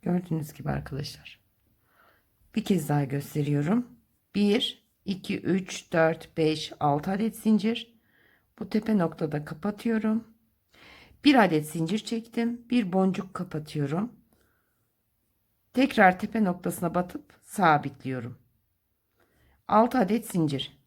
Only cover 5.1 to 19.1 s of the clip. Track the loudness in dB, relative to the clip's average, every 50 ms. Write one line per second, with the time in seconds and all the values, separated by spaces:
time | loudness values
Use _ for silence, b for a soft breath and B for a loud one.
5.1 | -8 -8 -6 -8 -8 -6 -2 0 0 0 -2 -4 -10 -14 -10 _ 0 2 2 2
6.1 | 2 -2 -10 -12 _ 0 0 0 0 -2 -6 -12 -8 _ 0 0 0 0 -2 -4
7.1 | -4 -2 -2 -4 -4 -2 2 2 2 4 2 0 -4 -4 -8 -14 b b b b
8.1 | b b b b b b b b _ -14 -12 -4 -4 -2 0 2 2 2 2 0
9.1 | -2 -4 -6 -4 -4 -4 -6 -6 -12 -6 -6 -6 -6 -4 -2 -2 -2 0 0 0
10.1 | 0 -2 -4 -8 _ _ _ _ _ _ _ _ B B B B B B B B
11.1 | B B 4 6 8 8 6 6 4 2 0 -2 -4 -4 -2 -2 -2 -4 -4 -4
12.1 | -6 -6 -8 -6 -4 -2 -2 -2 -4 -6 -6 0 0 0 0 2 2 2 2 2
13.1 | 2 -2 -6 -8 -8 -10 -10 -6 -6 -8 -8 -6 -4 -2 -2 0 0 -2 -4 -4
14.1 | -8 -16 _ _ _ _ _ _ _ _ _ _ _ _ _ _ _ _ _ _
15.1 | _ _ _ _ _ _ _ _ _ _ _ _ _ 2 2 2 4 6 6 6
16.1 | 6 4 -4 -4 0 0 0 0 0 -2 -4 -6 -4 -2 -4 -2 0 0 -2 -2
17.1 | -8 -16 -16 _ -20 _ _ -12 -2 2 4 6 6 4 2 -4 -12 -10 -10 -8
18.1 | -8 -8 -8 -12 -14 -16 _ _ _ _ _ _ _ _ _ _ _ _ _ _